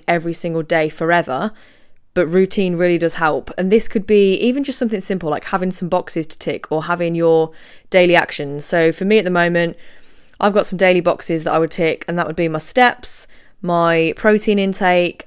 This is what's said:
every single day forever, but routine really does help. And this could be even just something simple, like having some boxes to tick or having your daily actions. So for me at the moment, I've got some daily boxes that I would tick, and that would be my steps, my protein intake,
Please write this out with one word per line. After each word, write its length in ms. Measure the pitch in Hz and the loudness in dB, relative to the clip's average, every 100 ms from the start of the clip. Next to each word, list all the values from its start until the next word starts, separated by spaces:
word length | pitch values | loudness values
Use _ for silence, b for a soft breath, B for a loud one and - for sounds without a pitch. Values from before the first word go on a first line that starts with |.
| - | -2
every 280 | 170 170 | -2 -2
single 280 | 165 175 165 | -6 -4 -4
day 260 | 156 165 160 | -2 0 0
forever, 640 | - 165 175 151 131 214 - b b b b _ | -2 0 2 0 -4 -4 -8 b b b b _
but 140 | 180 160 | -2 2
routine 480 | 180 190 208 185 170 | 2 2 0 -2 0
really 220 | 180 170 | 0 2
does 160 | 165 | 0
help. 360 | - 160 143 - - | 0 0 -2 -6 -4
And 120 | 185 | 2
this 160 | 220 - | 2 2
could 180 | 226 196 | -4 2
be 280 | 208 196 | 4 4
even 280 | 190 240 269 | 2 0 0
just 160 | 277 254 | -4 -4
something 220 | 240 208 | -2 -4
simple, 300 | - 190 165 | -4 -6 -4
like 140 | 143 | -6
having 280 | - 185 185 | -4 -2 -2
some 160 | 180 175 | -4 -2
boxes 380 | 180 - 170 156 | -2 -2 -6 -6
to 100 | - | -8
tick 320 | - - - | -8 -6 -4
or 140 | 156 | -4
having 300 | 160 175 170 | -2 -2 -2
your 380 | 170 165 160 160 B B B B | 2 4 4 2 B B B B
daily 240 | 185 180 | 4 6
actions. 500 | 170 - - 143 143 | 4 2 -6 -8 -8
So 280 | 147 175 165 | -2 2 2
for 120 | 160 | 2
me 140 | 190 214 | 2 2
at 60 | |
the 60 | 180 | 2
moment, 460 | 180 175 175 170 - b b b b b b | 0 2 2 -2 -4 b b b b b b
I've 120 | 208 | 0
got 140 | 202 - | 0 0
some 100 | 180 | 0
daily 240 | 185 180 | 2 2
boxes 440 | 175 147 - 165 | 0 -2 -4 -4
that 80 | 160 | 0
I 60 | 160 | 0
would 120 | 160 | -2
tick, 340 | - 165 - - | -2 -2 -2 -6
and 120 | 175 | -4
that 80 | 170 | -4
would 100 | - | -2
be 120 | 165 | -2
my 100 | 160 | -4
steps, 680 | - 254 247 - - - - b b b | -2 2 2 0 -10 -12 -12 b b b
my 500 | 180 170 165 165 160 - | -2 0 2 2 0 0
protein 420 | 220 214 220 202 | 2 2 2 0
intake, 680 | 196 190 185 180 175 - | 0 0 2 2 2 -4